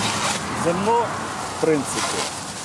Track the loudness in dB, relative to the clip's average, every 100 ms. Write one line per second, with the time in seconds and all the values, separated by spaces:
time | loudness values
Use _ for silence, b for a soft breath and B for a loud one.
0 | 0 0 0 -2 -2 0 2 2 4 4
1 | 2 -2 -6 -6 -6 0 4 4 2 -2
2 | 0 -2 -4 -6 -8 -10